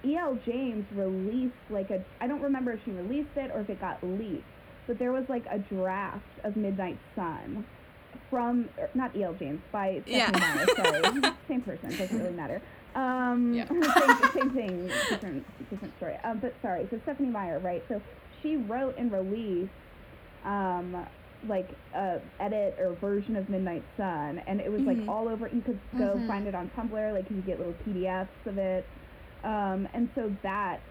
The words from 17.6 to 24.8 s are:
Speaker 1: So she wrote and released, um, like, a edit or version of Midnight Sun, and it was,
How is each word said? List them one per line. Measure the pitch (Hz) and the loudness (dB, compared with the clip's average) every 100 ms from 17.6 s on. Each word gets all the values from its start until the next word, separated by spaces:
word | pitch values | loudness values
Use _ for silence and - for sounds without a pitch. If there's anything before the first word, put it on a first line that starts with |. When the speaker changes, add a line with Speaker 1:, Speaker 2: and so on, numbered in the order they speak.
| 180 175 - | 0 -2 -2
Speaker 1:
So | 202 - - - - | -4 -6 -18 -18 -6
she | 302 311 | 0 0
wrote | 208 233 269 - | 0 0 0 0
and | 240 | 0
released, | 196 190 214 220 180 190 - - - - - - - - | 2 0 0 0 0 0 -6 -20 -20 -18 -18 -18 -10 -2
um, | 202 190 175 180 180 - - - - 214 | 0 2 0 -2 -6 -8 -14 -20 -12 -2
like, | 196 185 - - | 0 -2 -10 -8
a | - 196 175 - - | -2 0 -2 -4 -4
edit | 196 214 202 - | -2 2 2 2
or | 185 170 | 0 0
version | 202 202 196 214 | 0 0 2 -2
of | 190 | 0
Midnight | 190 185 165 - - | 0 0 -2 -6 -4
Sun, | 190 165 147 165 - | -2 0 -2 -4 -2
and | 196 | -2
it | 190 | 0
was, | 208 | 2